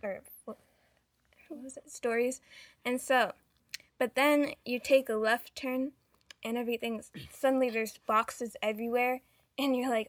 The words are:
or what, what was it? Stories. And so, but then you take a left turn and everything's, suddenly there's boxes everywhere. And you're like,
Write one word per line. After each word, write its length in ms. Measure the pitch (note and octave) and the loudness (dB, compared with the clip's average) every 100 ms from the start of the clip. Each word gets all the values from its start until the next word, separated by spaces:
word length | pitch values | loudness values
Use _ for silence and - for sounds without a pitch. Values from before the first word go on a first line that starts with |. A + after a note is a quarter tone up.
or 180 | G#3 F#3 - - | -10 -10 -12 -20
what, 140 | - - _ _ _ _ _ _ _ _ - | -18 -18 _ _ _ _ _ _ _ _ -18
what 160 | D4+ | -16
was 140 | C4 - | -14 -16
it? 120 | - | -18
Stories. 520 | - A#3+ A#3 B3 C4 _ - - _ | -6 -2 0 0 -2 _ -20 -20 _
And 160 | - B3+ | -4 -4
so, 320 | - C4 A3+ - _ _ _ - _ - | 2 2 2 -2 _ _ _ -18 _ -4
but 180 | B3 - | -2 2
then 360 | C#4+ D4 C#4+ - - | 4 4 2 -2 -6
you 140 | B3 | -6
take 280 | - C4+ C4 | 4 4 4
a 80 | A3 | 0
left 400 | A3 A#3+ - - | 2 0 -2 -10
turn 380 | C4+ B3+ C4+ - _ _ - - | -6 -2 -4 -6 _ _ -20 -12
and 140 | A3+ A#3 | -6 -4
everything's, 520 | A#3+ A3+ A#3 A3+ - - C3+ | -2 -4 -4 -6 -10 -16 -16
suddenly 380 | - C4+ C4 B3+ | -2 2 4 2
there's 300 | A3+ A3 - - | 0 -4 -6 0
boxes 520 | G#3+ A3+ - A#3+ - | 2 2 -4 -10 -4
everywhere. 600 | G#3 G#3+ A#3 A#3+ B3 B3+ - _ _ - | -4 -2 -2 0 2 -2 -6 _ _ -4
And 160 | C#4 B3+ | 0 0
you're 140 | B3+ | 0
like, 180 | A3+ | 0